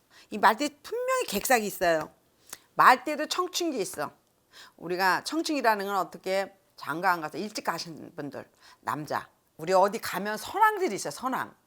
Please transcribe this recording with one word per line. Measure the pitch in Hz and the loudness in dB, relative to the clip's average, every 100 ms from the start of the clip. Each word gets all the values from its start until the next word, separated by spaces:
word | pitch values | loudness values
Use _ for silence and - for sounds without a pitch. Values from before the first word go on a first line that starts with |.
| _ - - | _ -20 -12
이 | 208 | 4
말띠 | 214 214 294 - | 4 4 -2 -4
분명히 | - 466 508 508 | -8 -4 0 0
객삭이 | - - - 240 | 0 -2 2 2
있어요. | 208 - 175 160 156 _ _ _ - - _ | 2 0 2 2 -2 _ _ _ -20 -20 _
말띠에도 | - 180 254 311 302 302 | 6 8 8 2 -4 -4
청춘기 | - 359 - 339 254 | -4 -4 -4 -4 -4
있어. | 180 - 147 - _ _ _ - - _ | -6 -6 -8 -10 _ _ _ -20 -20 _
우리가 | 165 180 190 160 | -6 0 2 2
청춘기라는 | - 311 320 285 226 208 | -2 -4 -2 0 2 2
건 | 196 196 | 0 -2
어떻게 | 175 175 185 190 190 - _ | -4 -6 -2 -2 -2 -10 _
장가 | - - 156 196 | -14 -8 0 0
안 | 175 | 0
가서 | 151 147 | -2 -6
일찍 | 214 269 | -8 -6
가신 | 220 196 170 151 - | -6 -6 -10 -14 -14
분들, | - 143 117 - _ - - | -12 -10 -10 -14 _ -20 -10
남자. | 110 131 151 117 - _ _ - | -6 -6 -4 -6 -6 _ _ -12
우리 | 160 | 2
어디 | 185 196 202 | 4 4 0
가면 | - 180 208 214 | -6 -6 -4 -6
선왕들이 | - 381 440 427 370 | -6 4 4 4 -2
있어요, | 202 151 | -2 -6
선왕. | - 247 226 113 - | -6 -4 -4 -6 -12